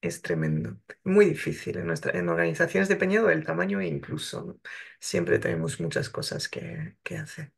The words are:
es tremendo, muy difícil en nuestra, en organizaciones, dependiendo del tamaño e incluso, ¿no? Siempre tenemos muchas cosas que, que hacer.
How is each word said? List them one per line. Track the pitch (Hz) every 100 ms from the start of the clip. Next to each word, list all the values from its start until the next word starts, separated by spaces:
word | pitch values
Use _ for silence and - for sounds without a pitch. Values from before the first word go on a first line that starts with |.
es | 85 -
tremendo, | - 82 78 78 - - _ -
muy | - 196 202
difícil | 160 - - - -
en | 82
nuestra, | 80 - -
en | -
organizaciones, | 85 - 156 165 190 196
dependiendo | 196 185 208 220
del | 160 156
tamaño | 160 185 196
e | 185
incluso, | 147 - 156 - - -
¿no? | - - - - -
Siempre | - 185 170 -
tenemos | - 165 165 -
muchas | 165 - 143
cosas | - - - -
que, | - 165 165 160 -
que | - 165
hacer. | 151 - 151